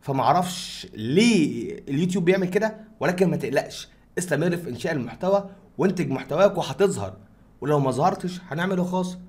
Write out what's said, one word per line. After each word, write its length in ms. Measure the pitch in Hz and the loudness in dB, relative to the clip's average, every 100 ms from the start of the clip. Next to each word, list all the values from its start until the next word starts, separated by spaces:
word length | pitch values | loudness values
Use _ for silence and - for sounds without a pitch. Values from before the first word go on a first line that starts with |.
فما 220 | - 135 | -4 0
اعرفش 640 | 120 165 180 - - - - | 4 4 2 -6 -10 -12 -14
ليه 840 | - 110 151 240 208 147 117 113 - - | -8 2 6 6 6 4 0 -8 -10 -4
اليوتيوب 380 | 139 180 190 170 | 0 0 2 2
بيعمل 220 | 190 196 | 2 2
كده، 280 | 202 214 214 - - | 0 0 -4 -18 -4
ولكن 300 | 147 180 185 | -2 2 2
ما 80 | 147 | 2
تقلقش، 520 | 131 139 - - - - _ - | 0 -2 -2 -10 -16 -20 _ -8
استمر 400 | 180 143 175 175 | -2 0 0 0
في 120 | 165 | -6
إنشاء 240 | 120 175 | -6 -4
المحتوى 560 | 156 113 - 180 196 196 - - - | -4 -4 -4 0 0 0 -16 -20 0
وانتج 320 | 180 180 143 | 0 2 -2
محتواك 480 | 131 - 147 190 180 | -2 -4 2 2 2
وهتظهر، 560 | 147 135 196 131 98 - - - - _ | -6 0 0 0 -8 -10 -20 -20 -20 _
ولو 180 | 135 147 | 0 2
ما 120 | 135 | 2
ظهرتش 500 | 120 170 196 180 180 - | 2 0 0 -8 -8 -10
هنعمله 360 | 143 180 185 | -4 -2 -2
خاص 340 | 180 180 180 - | -2 -2 -4 -8